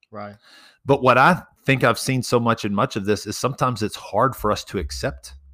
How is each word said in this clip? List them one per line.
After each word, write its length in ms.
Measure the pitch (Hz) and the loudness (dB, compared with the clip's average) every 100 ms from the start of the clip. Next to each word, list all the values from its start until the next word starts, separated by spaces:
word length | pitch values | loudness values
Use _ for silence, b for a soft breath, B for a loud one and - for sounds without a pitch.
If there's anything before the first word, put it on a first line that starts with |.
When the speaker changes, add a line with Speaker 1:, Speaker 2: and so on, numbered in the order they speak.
| _ | _
Speaker 1:
Right. 240 | 104 104 101 b b b b - | -16 -16 -18 b b b b 0
Speaker 2:
But 160 | 139 | 2
what 160 | 127 123 | 4 6
I 240 | 147 180 - _ - | 6 4 -2 _ -2
think 180 | 131 | 2
I've 140 | 131 113 | 2 2
seen 240 | - 131 | 0 -2
so 180 | - 123 | 0 0
much 240 | 117 113 | 2 0
in 120 | 107 101 | -2 -2
much 200 | 135 113 | -2 -2
of 100 | 98 | -2
this 200 | 101 107 | -2 -2
is 100 | - | -4
sometimes 460 | 127 135 131 113 | -4 -2 -2 -2
it's 140 | 104 - | -6 -6
hard 400 | - 101 127 - | -6 0 0 0
for 160 | 104 | -2
us 120 | 104 - | -2 -4
to 120 | 101 | -6
accept 560 | 78 - 131 - - - _ | -6 -6 -8 -8 -18 -20 _